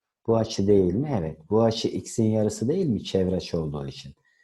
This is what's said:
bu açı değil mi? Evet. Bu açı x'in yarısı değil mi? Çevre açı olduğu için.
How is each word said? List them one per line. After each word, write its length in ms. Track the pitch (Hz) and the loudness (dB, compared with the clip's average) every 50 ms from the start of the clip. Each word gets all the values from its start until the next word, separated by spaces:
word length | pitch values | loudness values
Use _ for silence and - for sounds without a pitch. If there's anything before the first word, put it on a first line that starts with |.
| _ _ _ _ - | _ _ _ _ 0
bu 100 | - 113 | 2 2
açı 300 | 113 110 - - - 98 | 2 2 0 -2 0 4
değil 260 | 101 101 98 92 87 87 | 4 6 6 6 4 2
mi? 180 | 117 147 151 135 95 | 0 -2 -2 -2 -2
Evet. 300 | 80 78 76 - - - | -2 -4 -8 -10 -6 0
Bu 140 | 101 110 117 | 2 4 4
açı 240 | 113 110 - - | 4 2 0 -2
x'in 360 | - - - - - - - 113 | -4 -4 -4 -8 -6 -2 0 0
yarısı 440 | 110 110 110 107 107 107 - 110 | 2 2 2 0 0 0 -2 -2
değil 180 | 123 165 196 185 | -2 -2 0 0
mi? 180 | 143 104 - - | 0 -2 -2 -4
Çevre 320 | - - 95 92 92 92 | -2 0 0 0 0 0
açı 260 | 87 - - - 85 | -2 -4 -4 -4 -4
olduğu 260 | 78 76 71 73 69 | -4 -4 -6 -8 -8
için. 280 | 67 - - - 69 69 _ _ _ _ _ | -10 -12 -14 -18 -20 -20 _ _ _ _ _